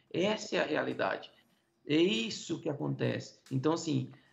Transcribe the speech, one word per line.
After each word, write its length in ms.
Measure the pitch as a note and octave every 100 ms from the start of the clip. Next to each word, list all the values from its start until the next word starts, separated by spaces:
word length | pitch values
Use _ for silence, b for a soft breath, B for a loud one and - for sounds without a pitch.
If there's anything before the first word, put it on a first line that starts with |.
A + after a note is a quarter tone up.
| b
Essa 440 | - G3 G#3+ - F#3
é 40 |
a 60 | D3+
realidade. 640 | D3 C3 B2+ - - - b b b b _ -
É 100 | D3+
isso 640 | F3+ A3+ A3+ - - D#3
que 80 | D#3+
acontece. 720 | C#3 D3 C3+ B2 A#2 - - -
Então, 220 | C3+ D3
assim, 380 | E3 E3 C#3 B2+ B B